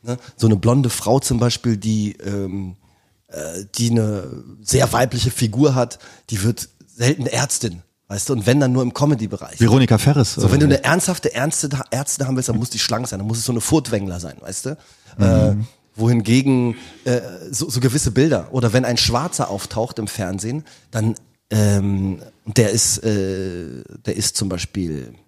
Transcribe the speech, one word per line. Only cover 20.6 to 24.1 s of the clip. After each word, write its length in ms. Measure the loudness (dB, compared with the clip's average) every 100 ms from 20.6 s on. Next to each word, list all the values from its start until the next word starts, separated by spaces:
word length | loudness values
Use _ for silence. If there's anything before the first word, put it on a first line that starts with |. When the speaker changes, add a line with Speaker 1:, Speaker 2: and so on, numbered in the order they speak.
| -10 -20 _
Speaker 1:
dann, 240 | -2 -2 -4 _ _ _
ähm, 720 | 2 4 2 0 0 -2 -4 -12 _ -2
der 240 | 2 2
ist, 300 | 2 0 -2
äh, 800 | -2 -2 -2 -4 -6 -8 -12 -14 -16 -12
der 100 | -8